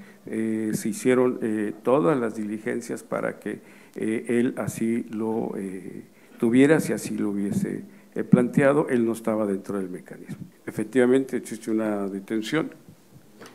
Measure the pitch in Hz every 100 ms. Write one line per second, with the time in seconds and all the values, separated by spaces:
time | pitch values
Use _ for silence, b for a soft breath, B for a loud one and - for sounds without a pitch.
0 | B B - 113 110 110 110 107 113 101
1 | 127 127 127 123 113 110 104 - 123 135
2 | 165 139 113 110 104 107 120 120 117 123
3 | - 110 113 - 101 104 B B B -
4 | 110 110 - 120 123 - 104 - 113 117
5 | - 107 113 113 120 - 98 95 - -
6 | - B B - 117 123 143 156 - 107
7 | - 107 107 101 101 98 98 101 - B
8 | B - 110 123 123 135 139 143 165 127
9 | 113 110 - 110 104 95 - 101 95 90
10 | - - - - - - - - 107 131
11 | 123 131 135 120 - 113 - 110 110 104
12 | 98 98 95 110 107 - - - - -
13 | _ - - - B